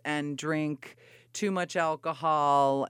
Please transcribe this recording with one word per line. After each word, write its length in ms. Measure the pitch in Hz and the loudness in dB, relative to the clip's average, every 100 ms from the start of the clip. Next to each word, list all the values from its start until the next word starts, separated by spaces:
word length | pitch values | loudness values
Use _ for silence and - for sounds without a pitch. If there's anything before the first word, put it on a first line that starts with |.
| 147 | -4
and 320 | 151 147 143 | -4 -4 -6
drink 580 | 151 156 151 143 - - - - _ | -4 -2 -2 -6 -12 -20 -20 -20 _
too 180 | - 208 | -6 -2
much 240 | 185 175 185 | -2 -2 -2
alcohol 1120 | 160 156 160 156 160 156 143 143 139 139 131 | -2 -2 -6 -2 0 2 4 6 4 2 -2